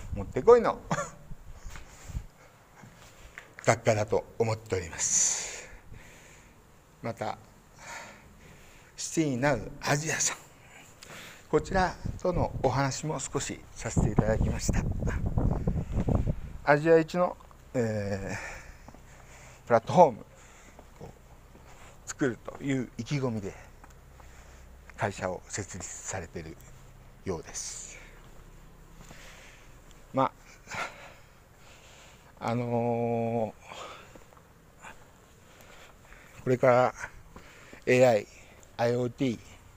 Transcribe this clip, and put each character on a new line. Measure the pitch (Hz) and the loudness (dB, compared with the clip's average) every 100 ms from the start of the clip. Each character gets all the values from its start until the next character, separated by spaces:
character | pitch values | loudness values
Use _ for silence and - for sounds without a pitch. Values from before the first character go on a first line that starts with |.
| - | -8
も | 101 | -8
っ | 95 | -4
て | 127 | 2
こ | 151 240 | 8 8
い | |
の | 185 - - - 554 - - - - - - - - - - - - | 8 0 -2 -2 -4 -10 -14 -14 -14 -12 -12 -12 -16 -18 -10 -10 -10
<laughs> | - - - - - - - - - - - - - | -20 -20 -20 -20 -20 -20 -20 -20 -20 -20 -20 -20 -4
学 | - 113 | 2 4
科 | - | 4
だ | 107 107 | 2 2
と | 98 - - | 0 -2 -2
思 | 113 | 0
っ | 107 | -2
て | - | -2
お | 92 | -4
り | 82 | -4
ま | 80 | -4
す。 | - - - - - - - - - - - - - - - - - - - - | 0 2 2 0 -4 -10 -14 -18 -18 -18 -18 -20 -20 -20 -20 -20 -20 -20 -20 -10
ま | 117 | -8
た、 | 113 107 - - - - - - - - - - - - - - - - - | -6 -6 -8 -14 -20 -20 -20 -16 -14 -16 -20 -20 -20 -20 -20 -20 -20 -20 -12
シ | - | -4
テ | - | 0
ィ | 156 123 | 0 2
ナ | 143 | 2
ウ | 123 98 - | 2 -4 -6
ア | - 147 | 0 0
ジ | 156 | 0
ア | - | 0
さ | - | 0
ん、 | - - - - - - - - - - - - | -2 -12 -20 -20 -20 -20 -20 -18 -16 -16 -16 0
こ | 151 | 0
ち | 151 | 2
ら | 190 180 - - - | 2 2 0 -6 -2
と | 180 | 0
の | 175 117 - | 2 0 2
お | 131 | 2
話 | 123 139 127 151 | 4 2 0 -4
も | 151 | -4
少 | - 135 | -4 -4
し | - - - | -4 -8 -12
さ | - - | -8 -2
せ | - | 2
て | - | 2
い | |
た | 208 | 4
だ | 214 - | 4 4
き | 208 | 2
ま | 220 | 0
し | - | 2
た。 | - - - - - - - - - - - - - - - - - - - | 2 2 0 -2 0 0 2 2 2 0 -2 -2 0 2 2 2 -2 -6 -4
ア | - 147 | 4 4
ジ | 160 | 8
ア | 165 | 6
一 | 156 175 | 6 0
の、 | 180 - - - - | 0 -2 -16 -20 -6
え | 131 - 107 101 98 95 92 - - - - - - - - - - - - | -2 0 0 -2 -2 -4 -8 -8 -12 -16 -18 -20 -20 -20 -20 -20 -20 -20 -8
ー、 | - | 4
プ | |
ラ | 117 | 4
ッ | |
ト | - | 6
フ | 139 | 8
ォ | 160 | 8
ー | |
ム | 104 | 6
を | - - - - - - - - - - - - - - - - - - - | -14 -20 -20 -20 -20 -20 -20 -18 -18 -18 -20 -20 -20 -20 -20 -20 -20 -20 -12
作 | - 139 | -2 -2
る | 107 | -2
と | - - | -10 -8
い | 143 135 | -4 -2
う | 113 - | -4 -8
意 | |
気 | 117 147 | -4 -2
込 | 127 | -2
み | 110 | -4
で | 98 - - - - - - - - - - - - - - - | -6 -10 -18 -20 -20 -20 -20 -20 -20 -20 -20 -20 -20 -20 -16 -4
会 | 104 | -4
社 | 98 95 | -2 -6
を | 87 - | -6 -8
設 | - 98 95 | -10 -8 -10
立 | - | -12
さ | - - 95 | -12 -8 -8
れ | 82 | -8
て | 185 | -10
い | |
る | 156 - - - - - - - | -12 -14 -18 -20 -20 -20 -20 -12
よ | - 82 | -6 -6
う | |
で | - | -6
す。 | - - - - - - - - - - - - - - - - - - - - - - - - - - | -10 -10 -10 -12 -16 -18 -20 -20 -20 -20 -20 -20 -20 -20 -20 -18 -18 -18 -18 -20 -20 -20 -20 -20 -20 -4
ま | 131 135 - - - - - - - - - - - - - - - - - - - - - | 0 0 -2 -20 -20 -12 -8 -8 -10 -18 -20 -20 -20 -20 -20 -20 -20 -20 -20 -20 -20 -20 -8
あ、 | 110 | -2
あ | |
の | 117 120 120 117 117 117 117 117 117 107 - - - - - - - - - - - - - | -2 0 0 0 0 0 0 0 0 -2 -6 -16 -14 -14 -16 -18 -20 -20 -20 -20 -20 -20 -20
ー、 | - - - - - - - - - - - - - - - - | -20 -20 -20 -20 -20 -20 -20 -20 -20 -20 -20 -20 -20 -20 -20 -6
こ | - | 0
れ | 127 | 6
か | 131 | 8
ら | 120 123 - - - - - - - - - - | 8 6 2 -12 -12 -18 -18 -20 -20 -20 -6 4
エ | 127 | 8
ー | 127 | 10
ア | |
イ、 | 110 104 - - - - - | 8 2 -14 -20 -20 -14 -2
ア | 120 | 2
イ | |
オ | 120 123 | 2 0
ー | |
テ | - | 0
ィ | 135 | 0
ー、 | 107 - - - | 0 -8 -20 -20